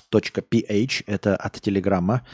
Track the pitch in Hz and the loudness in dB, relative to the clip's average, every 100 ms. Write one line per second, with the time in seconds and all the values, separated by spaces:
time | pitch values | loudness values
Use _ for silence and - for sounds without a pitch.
0 | _ 110 - - - 113 - 104 131 - | _ 0 0 -4 -2 -2 0 0 0 -2
1 | - 101 104 95 - - 107 98 95 95 | -4 -2 0 0 -2 -6 -2 0 2 0
2 | 90 123 - | 2 0 -4